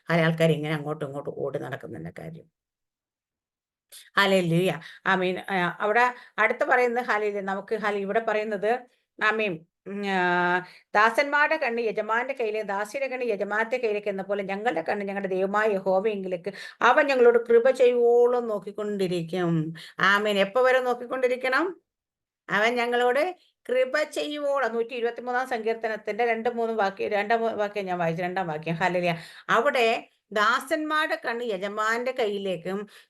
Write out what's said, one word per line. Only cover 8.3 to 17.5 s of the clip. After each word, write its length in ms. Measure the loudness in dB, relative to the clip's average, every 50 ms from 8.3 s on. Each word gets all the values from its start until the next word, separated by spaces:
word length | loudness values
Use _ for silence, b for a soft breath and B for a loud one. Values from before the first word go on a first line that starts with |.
| -2 -2 -2 -4 -4 -2 0 0 0 -2 -4 -10 _ _ _ _ _ -2 0
ആമേൻ, 360 | 0 0 0 0 -2 -4 -6 -10 _ _ _ -16
ഉം, 200 | -12 -10 -6 -4
ആ, 520 | -2 0 0 2 2 2 2 2 2 2 0 -2 B B B B B 2
"ദാസന്മാരുടെ 640 | 4 4 4 4 2 0 2 2 2 2 2 2
കണ്ണ് 240 | 0 -2 -2 -2 -2
യജമാനന്റെ 540 | -2 -2 -2 -4 -2 -2 -2 -2 -2 -4 -4 -4
കയ്യിലെ, 220 | -4 -4 -4 -4
ദാസിയുടെ 460 | -4 -4 -4 -6 -6 -6 -6 -6 -6
കണ്ണ് 180 | -6 -6 -4 -4
യജമാനന്റെ 520 | -4 -2 -2 -4 -2 -2 -2 -2 -2 -2
കയ്യിലേക്ക് 300 | -2 -2 -2 -2 -2 -4
എന്ന 140 | -4 -6 -4
പോലെ 220 | -4 -4 -4 -4 -4
ഞങ്ങളുടെ 400 | -4 -6 -4 -2 -2 -2 -2 -2 -4
കണ്ണ് 160 | -4 -4 -4
ഞങ്ങളുടെ 220 | -6 -6 -4 -4
ദൈവമായ 420 | -4 -2 -2 -2 0 0 0 2 0
യഹോവയെങ്കിലേക്ക് 840 | 0 0 0 0 0 2 2 0 -2 -4 -6 -6 -6 -6 -6 -8 -10 B B B B B
അവൻ 260 | 4 4 6 6 4
ഞങ്ങളോട് 320 | 4 4 6 6 6 6 6 4
കൃപ 220 | 6